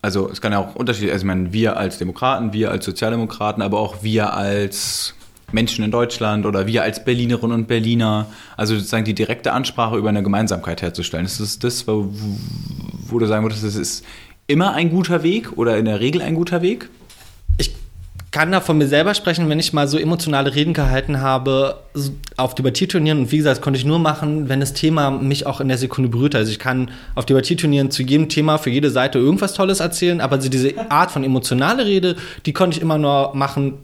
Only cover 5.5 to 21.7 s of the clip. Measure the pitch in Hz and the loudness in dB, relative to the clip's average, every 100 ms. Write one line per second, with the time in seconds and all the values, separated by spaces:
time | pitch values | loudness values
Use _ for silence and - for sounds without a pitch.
5.5 | 110 120 - 107 117 120 - 110 107 101 | -2 0 0 0 0 0 0 -2 0 0
6.5 | 98 101 113 104 - - 123 120 120 117 | 0 0 0 0 -2 -2 0 2 0 0
7.5 | 117 113 117 113 117 110 107 107 - - | 0 0 0 2 2 4 2 -2 -10 -16
8.5 | - 107 110 95 113 110 104 107 120 - | -4 0 0 0 -2 0 0 -2 -2 -2
9.5 | 123 135 - 110 113 107 104 101 101 110 | -2 -2 -2 0 0 2 2 2 0 0
10.5 | 87 87 82 87 87 82 80 92 - 104 | -2 -4 -4 -6 -6 -6 -4 -4 -4 -6
11.5 | - 120 120 - 107 98 101 107 104 - | -4 -4 -4 -2 -2 -2 -6 -6 -6 -8
12.5 | - - - - - - 117 110 107 110 | -8 -8 -8 -10 -12 -4 0 2 2 0
13.5 | 107 107 101 - - - - - - - | -2 -4 -4 -4 -8 -12 -20 -20 -16 0
14.5 | 147 190 147 170 170 165 175 160 214 220 | 2 2 2 2 2 2 2 2 0 -4
15.5 | - 117 110 110 104 123 175 - 160 170 | 0 2 2 2 2 0 0 0 -2 0
16.5 | 175 175 240 - - - - - - - | 0 0 -2 -8 -20 -20 -20 -20 -12 0
17.5 | - - - - - - - - 147 160 | 0 0 -6 -16 -16 -16 -14 -6 -2 2
18.5 | 190 - 156 139 143 175 202 - 170 160 | 2 2 2 4 4 2 0 0 0 0
19.5 | 151 165 156 139 156 156 170 160 139 139 | 0 0 0 2 2 0 0 0 0 2
20.5 | 135 151 156 135 131 131 139 135 131 131 | 2 0 2 2 2 0 -2 0 0 2
21.5 | 135 139 | 2 0